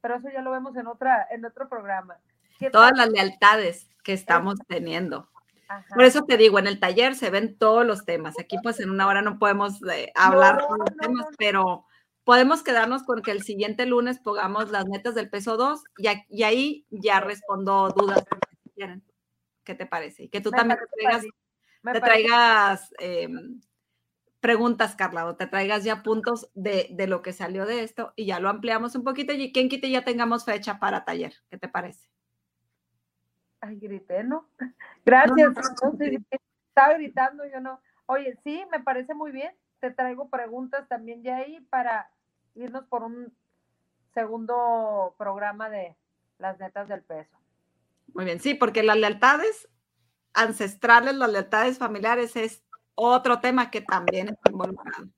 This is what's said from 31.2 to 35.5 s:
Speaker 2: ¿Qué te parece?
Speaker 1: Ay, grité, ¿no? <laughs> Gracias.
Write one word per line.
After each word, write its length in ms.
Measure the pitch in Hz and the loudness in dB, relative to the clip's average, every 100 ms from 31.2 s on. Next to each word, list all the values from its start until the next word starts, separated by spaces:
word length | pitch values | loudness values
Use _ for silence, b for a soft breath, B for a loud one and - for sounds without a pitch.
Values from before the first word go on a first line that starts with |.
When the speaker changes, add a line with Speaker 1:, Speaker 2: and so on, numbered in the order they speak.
| 165 - _ | -10 -14 _
Speaker 2:
¿Qué 80 | 185 | -16
te 100 | - | -10
parece? 420 | - 175 - _ _ _ _ _ _ _ _ _ _ _ _ _ _ _ _ | -8 -10 -16 _ _ _ _ _ _ _ _ _ _ _ _ _ _ _ _
Speaker 1:
Ay, 160 | 214 214 | -18 -16
grité, 440 | 208 196 _ 185 | -14 -16 _ -6
¿no? 240 | 240 311 _ _ | -4 -6 _ _
<laughs> 160 | 254 _ B B - | -14 _ B B 6
Gracias. 440 | 254 285 262 302 | 8 8 8 6